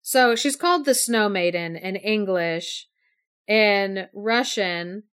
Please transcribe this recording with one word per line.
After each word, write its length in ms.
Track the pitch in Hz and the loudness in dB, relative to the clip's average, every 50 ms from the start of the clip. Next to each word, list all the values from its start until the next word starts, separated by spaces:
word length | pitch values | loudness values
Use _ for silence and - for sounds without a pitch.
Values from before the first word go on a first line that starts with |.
so 340 | - - - 262 254 240 233 | -8 -2 2 4 4 4 4
she's 220 | 226 - 285 277 | 2 0 -2 -2
called 300 | - - 349 359 339 285 | 0 0 2 2 2 2
the 80 | 277 254 | 2 2
Snow 340 | - - - 233 220 214 202 | 2 2 0 2 2 2 2
Maiden 480 | 196 185 175 175 175 175 170 165 165 | 2 2 0 0 0 -2 -4 -6 -8
in 200 | - - 190 190 | -8 -8 -8 -6
English. 880 | 196 - 214 214 214 208 190 185 180 170 170 165 170 175 - - - - _ _ _ _ _ _ _ _ _ _ _ _ | -4 -2 -2 -2 0 0 0 0 0 0 -2 -2 -4 -6 -8 -12 -12 -14 _ _ _ _ _ _ _ _ _ _ _ _
In 600 | - 214 220 214 208 202 196 196 196 196 196 185 - - | 0 2 4 4 4 4 2 0 -2 -4 -6 -8 -10 -10
Russian, 880 | 202 202 220 226 240 254 247 - 220 196 180 175 170 175 175 185 214 214 _ _ | -6 -2 0 0 0 0 -2 -2 -2 -2 -2 -2 -4 -6 -8 -10 -14 -16 _ _